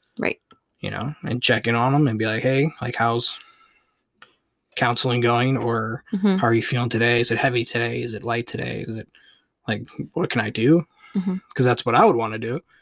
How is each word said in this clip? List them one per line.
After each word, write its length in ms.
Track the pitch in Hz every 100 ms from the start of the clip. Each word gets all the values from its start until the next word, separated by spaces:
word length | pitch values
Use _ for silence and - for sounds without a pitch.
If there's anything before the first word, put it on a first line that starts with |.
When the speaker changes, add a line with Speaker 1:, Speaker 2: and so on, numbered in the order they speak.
| _ -
Speaker 1:
Right. 220 | - - _ _ _ _
Speaker 2:
You 100 | -
know, 220 | 101 127 -
and 180 | - 123
check 240 | - 107 117
in 80 |
on 200 | 117 127
'em 120 | 147 139
and 100 | 110
be 60 | 110
like, 160 | 110
"Hey, 280 | 127 135 156 -
like, 140 | 120 -
how's 420 | 117 120 - - - - _ _ _ _ _ _ - _ _ _ _ -
counseling 440 | 123 120 127 120
going?" 360 | 120 117 127 131
Or, 460 | 120 113 110 123 -
Speaker 1:
Mm-hmm. 240 | 196 202 190
Speaker 2:
"How 80 | 117
are 80 |
you 80 | 113
feeling 260 | - 123 120
today? 320 | 117 117 117
Is 100 | 120
it 80 | 120
heavy 260 | 135 123
today? 360 | 117 117 117 120
Is 120 | 120
it 80 | 107
light 220 | 117 117 117
today? 380 | - 123 110 107
Is 100 | 110
it, 120 | - _ _ _ _ _ -
like, 200 | 104 - - -
what 160 | 160 175
can 100 | 117
I 100 | 104
do?" 360 | - 123 170 - _ -
Speaker 1:
Mm-hmm. 220 | 196 185 185 -
Speaker 2:
'Cause 120 | - 123
that's 180 | 120
what 100 | 120
I 100 | 120
would 120 | 220 120
wanna 220 | 110 110
do. 220 | 117 123 - _